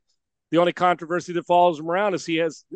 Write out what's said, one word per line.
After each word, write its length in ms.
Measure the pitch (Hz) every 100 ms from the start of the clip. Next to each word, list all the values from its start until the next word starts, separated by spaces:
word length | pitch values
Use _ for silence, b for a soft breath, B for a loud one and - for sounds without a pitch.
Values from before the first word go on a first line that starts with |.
| _ _ _ _ _
The 60 | 156
only 140 | 175
controversy 600 | - 180 175 160 175 165
that 120 | 175 -
follows 340 | 175 175 156
him 100 | 160
around 240 | 175 208
is 120 | 175 -
he 100 | 160
has, 300 | 165 139 _